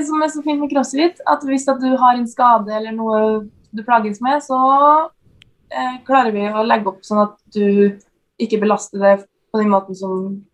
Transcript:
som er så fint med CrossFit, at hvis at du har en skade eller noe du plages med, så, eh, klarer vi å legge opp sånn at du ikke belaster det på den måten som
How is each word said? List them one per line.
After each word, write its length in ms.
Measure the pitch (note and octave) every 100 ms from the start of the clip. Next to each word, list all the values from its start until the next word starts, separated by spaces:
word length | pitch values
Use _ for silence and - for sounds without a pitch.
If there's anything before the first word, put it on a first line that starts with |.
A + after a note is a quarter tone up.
| D4
som 140 | D#4
er 120 | D#4
så 80 | D4+
fint 160 | D4 D4
med 120 | C#4+
CrossFit, 480 | C#4 B3+ C4+ F4 - -
at 180 | D4 C4+
hvis 240 | C4+ C4+
at 100 | B3+
du 140 | C4 B3+
har 220 | B3+ B3
en 100 | A#3
skade 460 | - B3 A3+ G#3
eller 180 | G#3+ A3
noe 300 | A3 A3 G#3+ A3 G#3+ G#3+ _ _
du 160 | A3 G#3+
plages 340 | A#3 G#3+ G3+
med, 220 | B3 D4
så, 180 | C#4+ C4 C4 C#4 D4 D#4 D#4+ - _ _ _ _ _
eh, 300 | B3+ B3+ B3+
klarer 300 | - C4+ A#3
vi 160 | G#3 G#3
å 160 | G#3+ A#3
legge 240 | A3+ G3+
opp 160 | F#3+ -
sånn 160 | G#3
at 160 | G#3 - _
du 420 | G#3 G3+ G3+ G3+ G3+ _ _ _ -
ikke 200 | A3+ G#3+
belaster 400 | G#3 G3+ - G3+
det 140 | G3 G3 - _ _
på 60 | A3
den 80 | G#3
måten 240 | G3 G3
som 200 | F#3 F#3+ F#3+ G3 G3 -